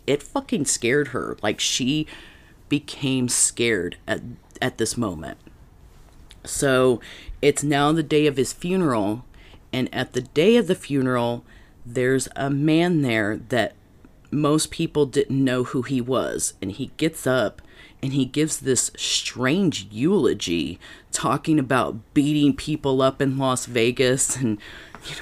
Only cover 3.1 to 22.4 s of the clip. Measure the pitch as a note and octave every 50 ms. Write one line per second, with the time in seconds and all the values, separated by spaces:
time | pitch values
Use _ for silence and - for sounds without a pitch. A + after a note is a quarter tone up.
3.1 | C3 C3 B2 A#2+ - - - - - - A#2+ A#2 A2 F#2 E2+ F2 - - - -
4.1 | A2 F2 - A#2+ A#2 - - - - - - B2+ - - A2+ - - A#2+ A#2+ G2+
5.1 | E2+ D#2 D2+ C2 - - - - - - - - - - - - - - - -
6.1 | - - - - - - - - - - C#3+ C#3 C3 B2+ B2+ B2+ B2 G#2+ - -
7.1 | - - - - - - - D3 C#3+ - C#3+ D3 D3 C#3 C#3+ D3 D#3+ E3 D#3 C3
8.1 | D#3 D3 D3+ D3+ C3 C3+ B2 - - - - F3 F#3 F#3+ F3 D3 B2 A2 G2 G2+
9.1 | G#2+ B2 B2 - - - - - - - - - - B2+ B2 - - A#2+ B2+ -
10.1 | - B2+ B2+ - - D3 D#3+ G#3+ A#3 A#3+ G#3 D#3+ F3+ - - - C#3+ C#3 C3 B2+
11.1 | B2+ B2 A#2+ A#2+ A#2+ A#2+ - - - - - - - - - A#2+ A#2+ B2+ B2 B2+
12.1 | C3+ C3 - - - - C3+ C#3 C#3+ C#3 D3 D#3 D#3 D#3+ E3+ F3+ F3+ D#3 C#3+ B2
13.1 | A2+ A2 G#2 G2+ A2 - A#2+ - C3 A#2 G2+ - - - - _ _ - - -
14.1 | - - - - - D3 D3+ C#3+ D3+ D#3 - - - - E3+ D3+ - D3+ D3 B2+
15.1 | - C#3+ - - C3+ C3+ C3+ C3 B2+ B2+ B2+ - - C3+ B2 C3+ C#3 B2+ A#2 B2
16.1 | C3 A2+ E2+ B1+ A1+ C#2 - - - - F#2+ F#2+ F#2+ - C3 B2 - - D3+ E3
17.1 | E3 - - C3 B2+ B2+ A2 F#2+ - - - - - - - - - - - C3+
18.1 | C3 C#3+ C3 B2 - D3 D#3 D#3 - - C3 C3+ B2+ A#2 - - - - - -
19.1 | - - - - - A2 B2 B2+ D3+ G3 G3+ D#3+ A2 G#2 G2 G2+ G#2 G#2+ B2+ E3
20.1 | G#3 F#3+ C3 F#2+ D#2 G2+ - - E2+ E2+ C#2 C#2+ F2+ - - - - - - -
21.1 | - - - C3+ B2 D3 - E3 D#3 D3+ C3 A#2 C3+ B2 G2+ C#2+ C2 A#2 - _
22.1 | - D3 C#3 D3 D3+ D3+